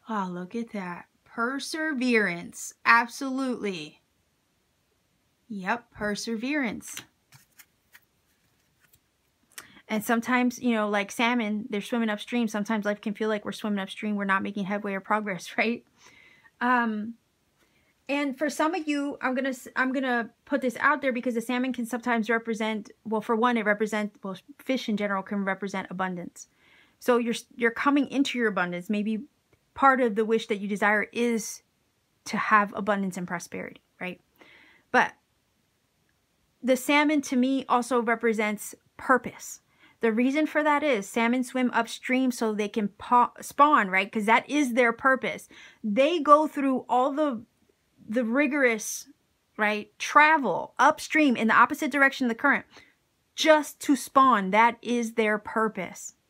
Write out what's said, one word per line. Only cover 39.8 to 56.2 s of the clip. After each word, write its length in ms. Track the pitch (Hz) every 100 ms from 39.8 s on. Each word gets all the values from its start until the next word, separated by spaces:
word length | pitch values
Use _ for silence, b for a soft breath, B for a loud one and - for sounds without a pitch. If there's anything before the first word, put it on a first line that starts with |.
| b b
The 120 | 226
reason 340 | 220 247 285 302
for 160 | 311
that 200 | 302 294
is 260 | 302 226 196
salmon 360 | - 233 254
swim 260 | 247 254 247
upstream 580 | 220 226 - - 254 262
so 220 | 240 226
they 160 | 208 208
can 200 | 226 202
pa-, 440 | _ - 240 240 -
spawn, 480 | - - 285 285 196
right? 220 | 190 202
'Cause 160 | 220 208
that 220 | 233 -
is 240 | 285 277
their 180 | 233 240
purpose. 560 | 233 269 262 208 - - B B B
They 380 | 220 202 277 349
go 260 | 277 294 311
through 380 | 294 277 254 -
all 240 | 247 262
the, 320 | 277 302 226 - _ _ _ _ _ -
the 180 | 220
rigorous, 840 | 220 247 294 294 254 220 - - - _ _ _ _ -
right, 400 | 214 214 214 _
travel 760 | - 294 302 311 240 165 - -
upstream 580 | 262 311 - 311 294 233
in 120 | 220
the 60 |
opposite 360 | 196 240 294 311
direction 360 | 285 277 277 247
of 20 |
the 60 |
current 320 | 226 285 233 - b b b _ _ _
just 460 | - 302 311 285 -
to 140 | - 277
spawn. 540 | - 277 269 220 190
That 260 | 208 233 233
is 320 | 214 240 226
their 240 | 226 220 214
purpose. 760 | - 226 220 208 170 - - _